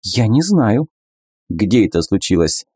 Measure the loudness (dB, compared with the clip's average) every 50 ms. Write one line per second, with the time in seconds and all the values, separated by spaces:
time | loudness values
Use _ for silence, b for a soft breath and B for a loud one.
0 | -8 -4 -2 0 0 2 2 0 2 2 0 2 2 2 0 0 -2 -6 _ _
1 | _ _ _ _ _ _ _ _ _ _ -6 -4 -2 0 2 2 2 2 0 -4
2 | -2 0 -2 -4 0 0 0 0 0 0 -2 -6 -8 _ _